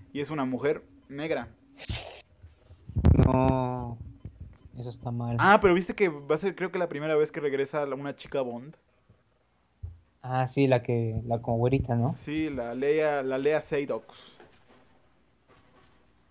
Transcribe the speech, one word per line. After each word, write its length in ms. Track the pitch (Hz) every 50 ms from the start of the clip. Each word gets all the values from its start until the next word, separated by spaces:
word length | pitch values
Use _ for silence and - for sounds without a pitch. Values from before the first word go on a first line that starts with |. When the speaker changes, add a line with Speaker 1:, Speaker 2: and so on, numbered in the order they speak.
| - -
Speaker 1:
y 100 | - 143
es 100 | 143 143
una 140 | 156 151 131
mujer 380 | 127 131 117 127 143 - - - - - - _
negra. 420 | - 135 143 156 160 156 131 120 117 - _ _ _ _ - - - - - - - - - - - - _ - - - _ _ _ - - - - - - - - - - -
Speaker 2:
No, 720 | 131 131 127 131 131 131 131 127 123 127 123 123 120 117 117 - - - - - - - - - - - - - - -
eso 120 | 123 120 123
está 220 | 113 - - 123
mal. 260 | 120 120 120 120 117 120
Speaker 1:
Ah, 200 | 156 190 208 208
pero 120 | 208 185 175
¿viste 220 | 190 175 - -
que 140 | - 202 175
va 260 | 147 143 143 143 151
a 20 |
ser, 180 | 156 190 190 165
creo 160 | - 180 180
que 80 | 175 185
la 100 | 175 170
primera 260 | 160 143 151 156 156
vez 160 | 151 151 151
que 80 | - 160
regresa 460 | 147 143 135 135 139 131 - 151 143
la, 100 | 139 131
una 200 | 139 143 143 -
chica 260 | - - - - 139
Bond? 340 | 131 123 117 120 127 151 - _ _ _ _ _ _ _ _ _ _ _ _ _ _ _ _ _ _ _ _ _ - - - - _ _ _ _
Speaker 2:
Ah, 260 | - 127 127 127 131
sí, 200 | 123 - 139 139
la 160 | 131 127 120 123
que, 380 | - 120 117 117 113 110 113 110
la 160 | 117 117 117
como 160 | 117 120 117
güerita, 380 | 117 120 127 135 135 - 135 120
¿no? 200 | 117 117 127 -
Speaker 1:
Sí, 340 | - - 151 151 156 156 151
la 260 | 139 127 117 120 120
Leia, 460 | 127 135 143 151 156 156 151 147 143 131
la 140 | 135 131
Leia 240 | 131 139 147 156 151
Seydoux. 760 | - - 160 143 143 131 117 113 - - - - - - - - - - _ _ _ _ - _ _ _ _ _ _ _ _ _ _ _ _ _ _ _ _ _ _ _ _ - - _ _ _ _ _ _ _ _ _